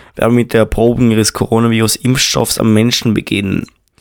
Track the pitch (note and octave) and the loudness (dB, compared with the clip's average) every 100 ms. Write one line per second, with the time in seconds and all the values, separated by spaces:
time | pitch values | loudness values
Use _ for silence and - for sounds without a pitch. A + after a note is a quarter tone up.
0 | - - A2+ A#2+ A#2 A2+ G#2+ - A#2 A#2+ | -16 -2 0 2 0 0 0 2 0 2
1 | A#2+ A2 G#2 - A2 A2+ A#2 A2+ A2 - | 2 2 0 -2 -2 0 2 2 0 0
2 | B2 C3 - C3+ A#2 - A2+ G#2+ A#2 - | -2 0 -2 -2 -2 0 2 2 2 0
3 | A#2+ G#2 - G2+ G2 F#2 - _ _ _ | -2 -2 -2 -4 -2 -4 -8 _ _ _